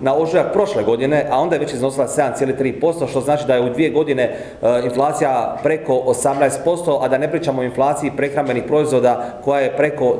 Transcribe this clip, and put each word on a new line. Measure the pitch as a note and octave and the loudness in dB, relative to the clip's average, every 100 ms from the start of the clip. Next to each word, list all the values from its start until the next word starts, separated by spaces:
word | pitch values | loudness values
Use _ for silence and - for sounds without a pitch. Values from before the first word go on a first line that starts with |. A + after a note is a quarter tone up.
na | C3 D3+ | 0 2
ožujak | D#3+ E3+ - | 2 2 2
prošle | G3+ G3+ A#2 | 0 0 0
godine, | G#2 A#2 C3+ D3 - | 0 0 2 0 0
a | C3 | 0
onda | E3+ D#3 | 0 0
je | |
već | C#3+ | -2
iznosila | B2+ C3 C3+ B2 | -2 -2 0 -2
sedam | D3+ C3 - | 0 -2 0
cijeli | C3+ C3+ | -2 0
tri | C3 | -2
posto, | - E3 E3 B2+ | 0 0 0 -2
što | C3+ | -2
znači | C3 D3 C3+ | 0 -2 2
da | B2 | 0
je | |
u | B2 | 0
dvije | B2 D#3 | 0 0
godine, | C#3 D3 B2+ | 2 0 0
e, | A#2 B2 - - A2+ B2 | 0 -4 -12 -2 0 2
inflacija | B2 B2+ D3 D#3 C#3+ B2 A2+ - | 0 0 0 2 0 0 -2 -2
preko | C#3+ D#3 D3 B2+ | -2 -2 0 0
osamnaest | B2+ A#2+ C#3 C#3 C#3 C3+ E3 | 2 0 0 2 0 2 -2
posto, | F3 E3+ C#3 | 0 0 0
a | B2+ | 0
da | C3+ | 0
ne | D3 | 0
pričamo | E3 D3+ C3 | -2 -2 -2
o | B2+ | -2
inflaciji | B2 C3+ D3 C#3+ - | 0 0 0 -4 -2
prehrambenih | C#3 C#3+ C3+ A#2+ - | -2 -2 -2 -2 0
proizvoda | D3+ D3 B2+ B2 A#2+ - - | 0 2 4 4 2 -4 -6
koja | C#3 C#3+ | -2 0
je | C3 - | 0 2
preko | D3+ D3 B2 | 0 2 0